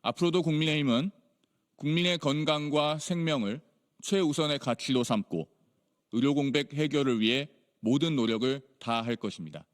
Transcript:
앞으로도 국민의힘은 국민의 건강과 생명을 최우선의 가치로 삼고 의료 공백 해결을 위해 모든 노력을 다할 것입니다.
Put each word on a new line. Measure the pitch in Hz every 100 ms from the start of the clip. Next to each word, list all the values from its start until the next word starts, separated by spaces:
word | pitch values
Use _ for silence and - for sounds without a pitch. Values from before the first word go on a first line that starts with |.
앞으로도 | 113 - 175 175
국민의힘은 | 165 151 156 151 143 117 180 - _ _ _ _ _
국민의 | _ 147 160 180 175
건강과 | 143 147 156 151 147 147 151 156
생명을 | - 175 165 143 101 127 _ _ _ _
최우선의 | - 196 165 147 151 143
가치로 | - 117 - 127
삼고 | 120 110 98 85 78 _ _ _ _ _ _
의료 | 113 139
공백 | 143 139 143 143
해결을 | 143 151 147 131 117
위해 | 110 127 143 _ _ _
모든 | 110 135 165
노력을 | 147 113 113 127 139 - _
다할 | - 117 117 117
것입니다. | 107 - 80 76 -